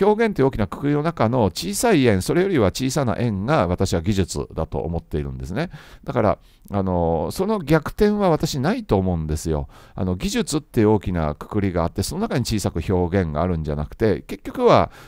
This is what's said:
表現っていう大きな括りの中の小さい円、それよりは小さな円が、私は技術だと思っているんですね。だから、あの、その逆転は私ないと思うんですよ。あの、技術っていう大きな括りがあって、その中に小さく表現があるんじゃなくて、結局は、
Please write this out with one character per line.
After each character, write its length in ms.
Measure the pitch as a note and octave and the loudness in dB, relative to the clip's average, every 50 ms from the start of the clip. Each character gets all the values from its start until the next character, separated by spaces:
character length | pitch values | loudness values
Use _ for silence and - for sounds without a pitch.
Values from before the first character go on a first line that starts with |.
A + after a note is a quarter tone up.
表 40 | G3 | 2
現 260 | G#3+ G#3+ G#3 A#3 A3 | 2 4 4 2 0
っ 20 | G3 | 2
て 80 | - | 2
い 40 | C3 | 2
う 20 | |
大 40 | C3+ | 2
き 60 | - | 2
な 100 | A2+ G2+ | 0 -4
括 200 | - - - C#3 | -4 -4 -4 -2
り 60 | C#3+ D3 | 0 0
の 100 | D3 D3+ | 0 0
中 240 | E3 D#3+ - B2 | -2 0 0 2
の 160 | A2 B2 C3 G#2+ | 2 4 2 2
小 280 | F#2 - - E3 F#3+ G3+ | 2 0 -2 -6 -6 -2
さ 160 | - - A#3 | 0 2 4
い 140 | G3+ D3 B2+ | 4 6 6
円、 160 | A#2 G2+ F#2 | 4 4 2
そ 120 | - - C#3 | 2 0 2
れ 80 | E3+ F#3+ | 2 2
よ 40 | |
り 120 | G3 F#3+ B2+ | 2 2 2
は 80 | G#2 | 2
小 220 | F2+ - - C3 C3 | 2 2 0 -2 -2
さ 140 | - D#3 C3+ | 0 0 0
な 140 | A#2 F#2 | 0 0
円 280 | - A#2 A#2+ G2+ F#2 G2 | 0 -2 -2 -2 -2 0
が、 220 | B2 D#3+ C#3+ F#2+ | 0 2 2 2
私 260 | F2 F2+ - G2 - G2+ | 2 0 0 0 0 0
は 80 | F2 | 0
技 120 | D#2 G2+ G#2 | 0 0 0
術 340 | F#2+ F2 - - D2 C2 - - | 0 0 -2 -2 -6 -6 -6 -6
だ 100 | D#2+ D#2+ | -6 -6
と 140 | - - C2 | -4 -4 -6
思 200 | - E2 E2+ E2 | -4 -4 -6 -6
っ 40 | - | -6
て 140 | - - | -6 -6
い 60 | D#2 C#2+ | -6 -4
る 80 | C#2 C2 | -6 -8
ん 40 | |
で 80 | C2 C2 | -10 -10
す 80 | C#2+ F#2+ | -8 -6
ね。 160 | B2+ E3+ F3+ - - - - - - - | -6 -6 -6 -10 -14 -18 -20 -20 -14 -12
だ 80 | - - | -4 0
か 80 | B2 | 2
ら、 180 | G#2+ G2 - - - - - _ - - | 2 2 0 -2 -6 -16 -20 _ -12 -6
あ 120 | - G2+ F#2+ | -4 -2 -2
の、 460 | F#2 F2+ F2 E2+ E2 E2 D#2+ F2 E2 | 0 0 0 0 0 0 0 -2 -4
そ 140 | - - F#3 | -4 -4 -2
の 140 | G#3 A3 G3+ | -2 -2 -2
逆 300 | D3+ B2+ D#3+ D#3 D3 - | 0 2 2 2 2 -2
転 220 | - - G#3+ G#3 | 0 2 2 2
は 180 | G#3 G#3 G3+ F3+ | 2 2 2 2
私 300 | D#3 D3 D#3+ D3 - C#3 | 2 2 0 -2 -2 -2
な 140 | B2+ D#3+ A#3+ | -2 -2 -2
い 120 | C4 G#3+ | -2 0
と 120 | - A2 | 0 0
思 180 | F#2+ F#2 F#2 F2 | 2 2 0 0
う 20 | |
ん 100 | E2 D#2+ | -2 -2
で 80 | D2+ D2+ | -4 -4
す 140 | D2+ - E2+ | -4 -4 -4
よ。 180 | D#2 D2 C#2 - - - - - - | -4 -4 -4 -8 -12 -20 -20 -14 -8
あ 100 | - F#2+ | -4 -4
の、 100 | F#2 F#2 | -4 -2
技 140 | F#2 D#3+ G3+ | -2 -4 -2
術 300 | G3+ A#3+ F3 - D3 D3+ | -2 -2 -2 -2 -4 -4
っ 20 | |
て 200 | - _ - A#2+ | -4 _ 0 4
い 40 | G#2+ | 4
う 60 | G#2+ | 4
大 80 | A2 G2+ | 4 4
き 100 | - G#2 | 2 -2
な 220 | F2+ E2+ D#2 D2 D2+ | -2 -2 -2 -2 -4
括 260 | - - - - G#2 | -6 -10 -6 -4 -2
り 140 | G2 G2 E2+ | -2 0 0
が 100 | E2+ E2 | 0 0
あ 40 | |
っ 40 | E2 | 0
て、 120 | - - F#2+ | -2 -4 -4
そ 120 | - C#3+ | -4 -4
の 60 | F3+ | -6
中 180 | A3+ A#3 G3+ C3+ | -4 -2 -2 -2
に 60 | A2+ | -2
小 140 | - A2+ G2+ | -2 -2 -2
さ 120 | - - | -2 -2
く 100 | - E2+ D#2 - | -4 -4 -2 0
表 300 | F#2+ F2+ F2+ E2 F2 G2 | 0 0 0 0 0 0
現 120 | F2+ D#2 D2 | 0 0 -2
が 80 | D2+ | -2
あ 60 | E2+ | 0
る 100 | F#2 F2 | 0 -2
ん 60 | D#2+ D2+ | -2 -4
じ 80 | D2 | -4
ゃ 40 | C#2+ | -4
な 100 | D2+ D2 | -4 -6
く 100 | - - | -8 -2
て、 260 | - A2+ G#2+ F2+ C2+ | 0 0 0 0 -2
結 220 | - - - - - | -4 -10 -14 -12 -12
局 220 | C4+ - - B3 | -10 -4 2 4
は、 260 | A3+ D3+ G#2 E2+ - - - - | 6 6 6 4 0 -4 -12 -20